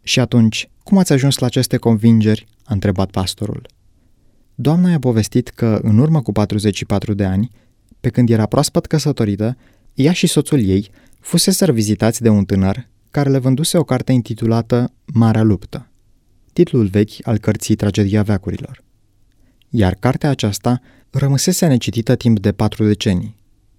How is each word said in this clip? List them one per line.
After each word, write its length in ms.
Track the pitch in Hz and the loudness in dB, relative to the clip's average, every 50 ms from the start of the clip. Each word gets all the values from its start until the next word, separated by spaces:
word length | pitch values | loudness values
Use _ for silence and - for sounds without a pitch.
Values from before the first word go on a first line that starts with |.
"Și 180 | _ - - 131 | _ -4 0 0
atunci, 500 | 120 - 123 120 113 110 - - - - _ _ | 0 2 4 4 4 4 2 -2 -8 -14 _ _
cum 160 | _ - 202 190 | _ 2 2 2
ați 140 | 175 - | 4 4
ajuns 260 | 147 131 135 139 131 - | 2 2 2 0 0 0
la 80 | 131 | -2
aceste 300 | 120 - 131 120 - 131 | -2 -2 -2 -2 -2 -2
convingeri?" 680 | 117 - 117 113 104 113 117 113 110 107 107 107 - - _ _ _ _ | -2 0 0 2 4 4 4 4 4 4 2 0 -2 -4 _ _ _ _
a 80 | - | -6
întrebat 380 | 107 95 - 104 92 98 95 - | -4 -2 -2 0 0 0 -2 -2
pastorul. 560 | - 95 98 - - - 104 107 - 120 - - _ _ _ _ _ _ _ _ _ _ _ _ _ _ _ _ _ | -4 -4 -4 -6 -6 -8 -8 -10 -10 -12 -14 -20 _ _ _ _ _ _ _ _ _ _ _ _ _ _ _ _ _
Doamna 360 | - 117 147 165 180 180 180 | -4 -2 0 2 2 2 2
i-a 80 | 170 143 | 2 0
povestit 500 | 123 127 113 110 104 - - 127 - - | 0 0 0 0 0 0 -2 -2 -2 -4
că, 320 | - - 117 113 107 - | -4 -2 0 0 0 0
în 160 | - 110 104 113 | 2 2 4 4
urmă 240 | 147 160 160 147 | 4 4 2 0
cu 100 | - 110 | 0 -2
patruzeci 440 | 101 110 104 - 104 104 104 104 92 | -2 -2 -2 0 -2 -2 -2 -2 -2
și 80 | - - | -4 -4
patru 300 | - 104 98 - 107 101 | -4 -4 -2 -2 -4 -4
de 100 | 101 101 | -2 -2
ani, 260 | 95 95 98 113 - - _ _ _ _ _ _ _ _ _ | -2 -2 -2 -2 -4 -8 _ _ _ _ _ _ _ _ _
pe 80 | - 120 | -6 -2
când 220 | - 123 123 113 | 0 2 2 2
era 160 | 113 110 107 | 2 2 0
proaspăt 400 | - - 139 147 - - 170 - | 0 0 -2 -2 -2 -2 -4 -2
căsătorită, 720 | - 165 147 - 151 135 - 117 104 101 101 107 117 127 - _ _ _ _ _ - _ | -2 -2 -2 -2 -2 -2 -2 -2 -2 -2 -2 -4 -4 -6 -8 _ _ _ _ _ -10 _
ea 180 | - 131 165 | 0 0 0
și 140 | 180 - 185 | 2 2 0
soțul 340 | 165 - 156 139 - 156 135 | 0 0 0 0 0 0 0
ei 300 | 101 95 95 202 202 - _ _ _ _ _ _ | 2 2 0 0 -2 -6 _ _ _ _ _ _
fuseseră 540 | - - - 175 - 190 185 - 202 160 | -6 -4 -2 0 0 0 0 2 0 0
vizitați 500 | 123 113 104 107 104 - 107 113 - - | 0 0 0 -2 0 0 0 0 0 0
de 60 | 117 110 | 2 2
un 160 | 107 101 95 | 2 2 2
tânăr 440 | - 101 95 95 95 101 131 - _ _ _ _ _ | 0 0 0 0 0 -2 -4 -10 _ _ _ _ _
care 200 | - 147 139 135 | -4 -2 0 0
le 80 | 135 135 | 0 0
vânduse 400 | 123 131 131 131 170 - - 170 | 0 0 0 0 0 0 0 0
o 60 | 139 | 0
carte 280 | - 131 123 - - | 0 -2 -2 0 0
intitulată 800 | 131 123 113 - 113 - 120 113 113 117 113 - 123 120 123 - - _ _ | 0 0 0 -2 -6 -4 -2 0 0 -2 0 0 0 0 0 -2 -6 _ _
Marea 380 | - - 113 117 110 110 110 | -2 0 2 4 4 4 2
Luptă, 460 | 113 110 98 - - - - - - _ _ _ _ _ _ _ _ _ _ _ _ _ | 2 2 0 0 -4 -10 -14 -14 -14 _ _ _ _ _ _ _ _ _ _ _ _ _
titlul 340 | - 175 175 - - 123 107 | 0 0 0 2 2 0 0
vechi 400 | 92 104 104 107 - - - - | 0 0 0 -2 -2 -4 -8 -6
al 120 | 117 110 104 | -4 -4 -2
cărții 360 | - 110 101 - - - 107 | -2 -2 -4 -2 -2 -2 -2
Tragedia 480 | - 104 101 92 110 101 95 107 107 | 0 0 0 0 0 0 0 0 0
Veacurilor. 600 | 101 110 104 95 - - - - - - - - _ _ _ _ _ _ _ _ _ _ _ _ _ _ _ _ _ _ | 0 0 -2 -4 -4 -6 -8 -8 -10 -14 -18 -20 _ _ _ _ _ _ _ _ _ _ _ _ _ _ _ _ _ _
Iar 220 | - 113 98 92 95 | -2 0 0 0 0
cartea 360 | - - 123 131 - - 147 | 0 -2 -2 -2 -2 -2 -2
aceasta 500 | 127 - - 104 101 - - 120 123 120 - _ _ _ _ _ | -2 -2 -2 -4 -4 -4 -2 -2 -2 -2 -4 _ _ _ _ _
rămăsese 560 | - 135 143 139 139 131 - 180 185 - 185 | -6 -2 0 0 0 0 0 -2 0 0 2
necitită 480 | 156 127 113 - 107 - 117 113 - 123 | 2 2 0 0 -2 -4 -2 0 0 0
timp 240 | - - 120 113 98 | 2 2 2 2 2
de 140 | 98 104 | 0 0
patru 320 | 98 - 110 107 - - 107 | 0 0 -2 -2 -2 0 0
decenii. 500 | 107 104 - - 110 92 87 - - - _ _ _ _ _ _ _ _ | 0 0 0 0 0 -2 -2 -4 -8 -12 _ _ _ _ _ _ _ _